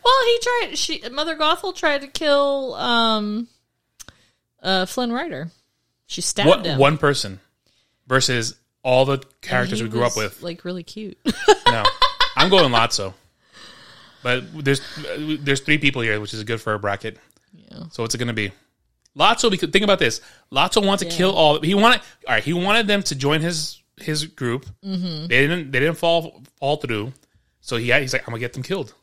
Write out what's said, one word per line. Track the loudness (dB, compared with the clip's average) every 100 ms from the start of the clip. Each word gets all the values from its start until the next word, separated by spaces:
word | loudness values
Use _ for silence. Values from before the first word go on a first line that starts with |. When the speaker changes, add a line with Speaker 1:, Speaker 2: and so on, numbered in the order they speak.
Speaker 1:
Well, | 4 4
he | 4 2
tried. | 0 -2 -2 -4
She, | -6 -6 -8
Mother | -6 -6 -2
Gothel | 0 0 -4 -4
tried | -2 -2
to | -4
kill, | -4 2 2 2 0 -4
um, | -4 0 2 2 0 -2 -6 -8 _ _ _ _ -20 -20 -20 _ _ _ _
uh, | -2 -2 -2
Flynn | -4 -4
Rider. | -4 -6 -8 -12 -14 _ _ _ _ -14
She | -8
stabbed | -4 2 4
Speaker 2:
What | 4 2
Speaker 1:
him. | 4
Speaker 2:
one | 4 4
person | 2 0 -4 -10 _ _ _ _ _ _ -2
versus | 0 2 0 -4 -8 _ _
all | 2 4
the | 4
Speaker 1:
And | 0 -6 _
Speaker 2:
characters | -4 -2 -2 -2
Speaker 1:
he |
Speaker 2:
we | -4
grew | 0
up | 0 0
Speaker 1:
was, | -4
Speaker 2:
with? | -6
Speaker 1:
like, | -12 -10
really | -10 -10
cute. | -12 -14 -14 -8
<laughs> | -4 0 2 4 4
Speaker 2:
No, | 2 2 2 0 0 -2 0
I'm | 4
going | 6 6
Lotso. | 4 2 0 -6 -12 _ _ _ -20 -20 -20 -20 -20 -20 _
But | -2 -2 -4 -4
there's, | 0 0 -2 -12 -10 -6
there's | -4 -4 -2 -2
three | 2 2
people | 2 0
here, | 0 -2
which | -4
is | -8
good | -6 -6
for | -4
a | -2
bracket. | -2 -4 -6 -14 _ _ _
Speaker 1:
Yeah. | -20 -20 -18 -14
Speaker 2:
So | -6
what's | -4
it | -4
gonna | -4
be? | -4 -4 -6 _ _ _ _ _ 2
Lotso, | 2 4 0
because | 0 0
think | 2
about | 2 2
this. | 2 -2 -10 -20 _
Lotso | 0 0 2
wants | 2 0
to | -2
Speaker 1:
Yeah. | 0
Speaker 2:
kill | 2
all. | 4 4 4
He | 2
wanted, | 4 6 4 -2 -12 -2
all |
right. | 0
He | 0
wanted | 0 2 2 2
them | 0
to | -2
join | -2 0 0
his, | 0 -4 -8 -12 _ -12
his | -6 -4
group. | -6 -6 -4 -4 -6 -14
Speaker 1:
Mm-hmm. | -8 -6 -6 -6 0
Speaker 2:
They | 2 2
didn't. | 0 -2
They | -2
didn't | 0 0
fall, | 2 0 -2 -12 -20 _
fall | -2 -2
through. | -2 -4 -6 -10 _ _ _ _
So | -8 -4
he, | 2
he's | 2 2
like, | -4
"I'm | -6
gonna | -8
get | -8
them | -8
killed." | -6 -6 -8 -14